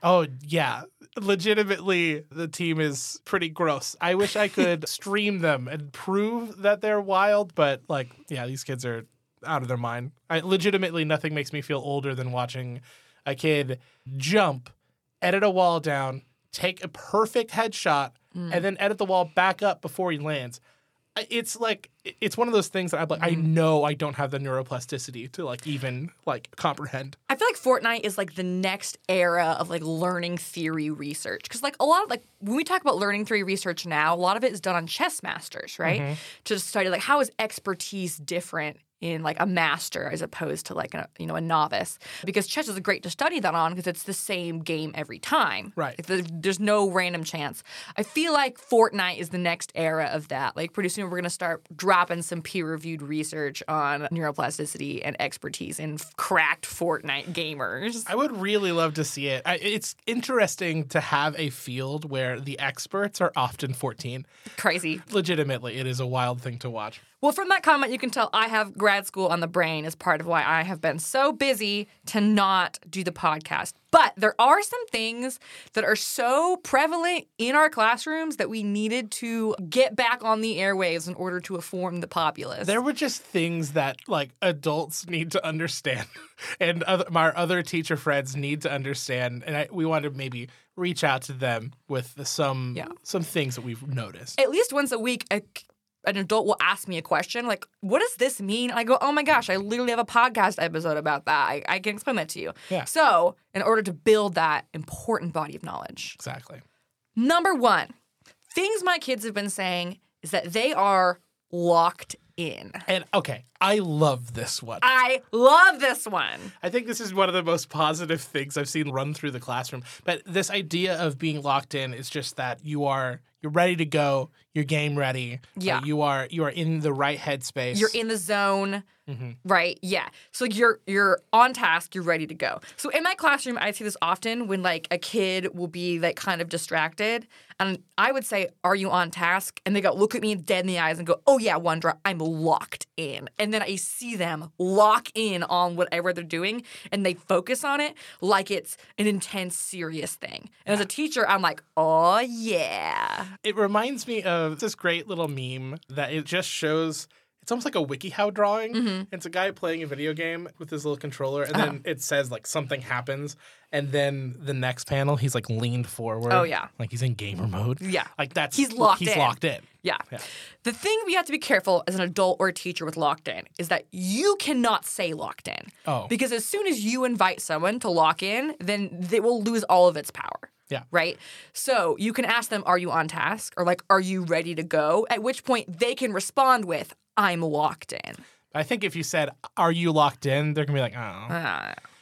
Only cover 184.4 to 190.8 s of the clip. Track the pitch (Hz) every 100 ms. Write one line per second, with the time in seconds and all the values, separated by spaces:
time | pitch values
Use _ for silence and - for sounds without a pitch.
184.4 | 170 170 175 160 151 180 214 233 233 254
185.4 | - 233 - 165 240 - 254 196 - -
186.4 | 262 247 185 151 - - _ - 202 170
187.4 | 160 147 151 - - - - - - _
188.4 | _ 151 151 240 190 165 151 165 143 -
189.4 | - - 170 170 170 156 143 - 143 139
190.4 | 151 151 143 143